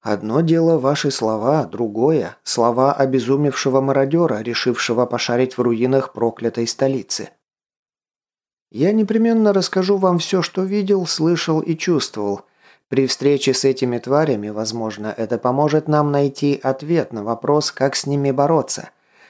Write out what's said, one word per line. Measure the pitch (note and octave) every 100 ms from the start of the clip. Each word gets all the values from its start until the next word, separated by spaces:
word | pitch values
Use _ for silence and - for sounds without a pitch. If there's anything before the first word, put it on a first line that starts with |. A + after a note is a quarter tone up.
Одно | A2 G2+ G#2+ B2+
дело | E3 E3 E3 D#3+
ваши | C3 D3 C#3+
слова, | - A2 A2 A#2 D#3 G2+
другое — | G#2 A#2 G#2+ C3+ D#3+ F2 -
слова | - - A#2 A#2+ C3+
обезумевшего | - C3+ C3 A2+ C#3 D3 - C#3 C3+
мародёра, | C3+ C#3 C3+ E3 E3+ G#2+
решившего | A2 A#2 B2+ A2+ - A#2 B2
пошарить | A#2+ - A#2+ B2+ -
в |
руинах | A#2+ A#2 B2 C3+ C3
проклятой | - A#2 - A2+ A#2 A#2
столицы". | - C3+ C3+ - - - _ _ _ _ _ _ _ _ _ _ _ _ _ _
"Я | G#2+ E3
непременно | A3 G#3 A3 A3+ A3+ G#3+
расскажу | G3 F3+ F#3+ F#3 G3+
вам | F#3+ F3
всё, | - F#3
что | D#3+ -
видел, | F#3+ G#3 G3 G3 E3+
слышал | - D#3+ E3+ - D#3+
и | E3+ D#3+
чувствовал. | - D#3+ - A2 G2+ G2+ - _ _ _ _
При | B2 C3
встрече | - C#3 C#3+ C3+
с | B2+
этими | C#3 C3 B2 A#2+
тварями, | B2+ C#3+ D3+ A2+ G#2
возможно, | G#2+ A2 A2+ A2 G#2 G#2+ G#2
это | A2 A#2+
поможет | B2 C3 D3 D#3 D#3
нам | D3+ D3
найти | C#3+ C#3+ C#3 C#3+ C#3
ответ | C3+ C3 D3 E3+ A#2+
на | A2+
вопрос, | G#2 A2+ - D3 -
как | - C#3 -
с | C#3
ними | C#3+ C#3
бороться, | C3+ C#3+ D#3+ C3 - - _ _ _